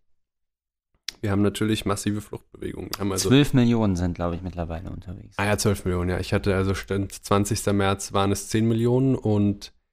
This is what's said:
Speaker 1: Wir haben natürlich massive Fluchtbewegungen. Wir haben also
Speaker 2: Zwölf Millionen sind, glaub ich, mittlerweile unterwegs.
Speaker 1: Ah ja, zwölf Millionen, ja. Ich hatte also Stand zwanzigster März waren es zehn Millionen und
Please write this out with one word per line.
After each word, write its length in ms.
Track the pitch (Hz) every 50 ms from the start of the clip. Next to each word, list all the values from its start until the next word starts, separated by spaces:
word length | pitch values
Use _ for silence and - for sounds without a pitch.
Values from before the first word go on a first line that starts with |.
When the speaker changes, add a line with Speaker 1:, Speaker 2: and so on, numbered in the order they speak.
| _ _ _ _ _ _ _ _ _ _ _ _ _ _ _ _ _ _ _ _ _ - - _ -
Speaker 1:
Wir 80 | 104
haben 100 | 98 101
natürlich 460 | 101 101 98 - 107 107 110 107 -
massive 340 | 98 98 101 - 107 104 104
Fluchtbewegungen. 720 | - - - - - _ - - - - - - 92 92 -
Wir 80 | -
haben 120 | 98 101 95
also 180 | 95 - 95
Speaker 2:
Zwölf 240 | 123 143 143 - -
Millionen 420 | 131 120 117 120 113 110 101 92
sind, 160 | 87 90 87 85
glaub 220 | - 87 87 85
ich, 80 | 85 92
mittlerweile 480 | 92 80 87 85 80 82 82 92 -
unterwegs. 480 | - - - 92 90 - - 104 - -
Speaker 1:
Ah 80 | 98
ja, 100 | 104 104
zwölf 300 | 101 - 110 98 - -
Millionen, 240 | 92 90 90 87 90
ja. 100 | 90 92
Ich 140 | 92 - 107
hatte 200 | 98 - 104 92
also 200 | 92 95 95 95
Stand 380 | - - - 98 101 98 95 -
zwanzigster 600 | - - - 101 101 101 - 107 101 - 107 101
März 400 | 98 98 98 101 98 - - -
waren 180 | 101 98 101
es 180 | 101 - - -
zehn 200 | - 110 113 113
Millionen 460 | 117 113 117 120 123 127 135 135 127
und 580 | - - 107 107 104 101 101 101 101 - - - _ _ _